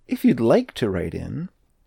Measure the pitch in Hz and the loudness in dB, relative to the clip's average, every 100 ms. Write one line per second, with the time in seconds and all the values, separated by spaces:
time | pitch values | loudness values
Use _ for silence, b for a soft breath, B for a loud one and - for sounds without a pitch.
0 | - 254 254 143 117 185 247 - 113 92 | -8 0 2 4 4 2 2 -4 -2 -2
1 | 85 - - 135 175 _ _ _ | -4 -6 -8 -8 -10 _ _ _